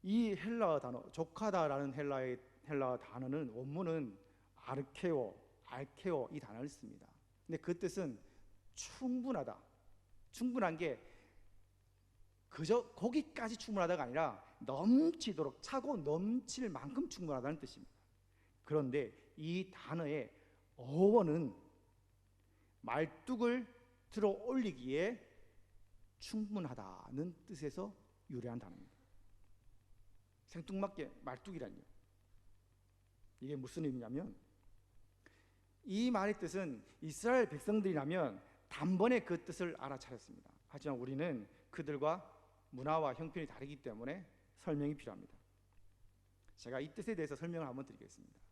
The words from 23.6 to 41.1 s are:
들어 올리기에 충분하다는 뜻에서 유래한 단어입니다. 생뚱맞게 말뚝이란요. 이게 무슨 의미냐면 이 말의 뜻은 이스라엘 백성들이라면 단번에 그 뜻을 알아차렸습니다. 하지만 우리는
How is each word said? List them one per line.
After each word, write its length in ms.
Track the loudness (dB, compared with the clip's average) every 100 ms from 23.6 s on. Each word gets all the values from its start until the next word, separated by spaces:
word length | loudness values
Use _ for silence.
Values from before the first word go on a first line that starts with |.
| -2 -14 -20 _ _
들어 200 | 2 2
올리기에 960 | 2 2 2 2 -2 0 2 2 -2 -12 -20 -20 -20 -20 -20 -20 -20 -20 _
충분하다는 1160 | -6 -4 -2 -2 -2 -6 -10 -12 -8 -4 -4 -6 -14
뜻에서 460 | -6 -6 -4 -8 -8 -20 _ -10
유래한 280 | -8 -6 -6
단어입니다. 300 | -10 -16 -20 -20 -20 -20 -20 -20 -20 -20 -20 -20 _ -20 -20 -20 -20 _ _
생뚱맞게 640 | -12 -6 -2 -2 -4 -10 -8
말뚝이란요. 600 | -10 -10 -10 -10 -10 -12 -20 -20 -20 _ _ -20 -20 -20 _ _ _ _ _ _ -20 _
이게 140 | -8 -6
무슨 300 | -6 -4 -2
의미냐면 500 | -2 -4 -4 -6 -10 -20 _ -20 -20 _ -20 -20 _ -20 -20 _ _ _ _
이 260 | -4 2 4
말의 280 | 4 2 0
뜻은 440 | -2 -2 -4 -6 -12 -10
이스라엘 460 | -10 -2 4 6 6
백성들이라면 920 | 0 2 4 4 2 2 2 2 -2 -16 -20 _
단번에 560 | -2 2 6 8 6
그 200 | 4 -2 -2
뜻을 300 | -4 -4 -4
알아차렸습니다. 720 | -6 -8 -10 -14 -14 -20 -20 -20 _
하지만 300 | -8 -4 -2
우리는 500 | -2